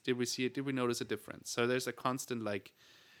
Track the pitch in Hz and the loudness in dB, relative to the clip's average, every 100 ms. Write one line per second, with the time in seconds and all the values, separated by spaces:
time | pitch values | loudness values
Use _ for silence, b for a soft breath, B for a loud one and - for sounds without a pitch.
0 | - 123 123 - 127 139 139 131 120 120 | -2 0 0 0 0 0 -2 2 2 0
1 | 123 107 - - - - 120 127 127 - | -2 -4 -4 -12 -4 2 4 4 0 -2
2 | 127 131 - 120 107 101 - _ B B | -2 -2 -2 -2 0 -2 -4 _ B B
3 | B B | B B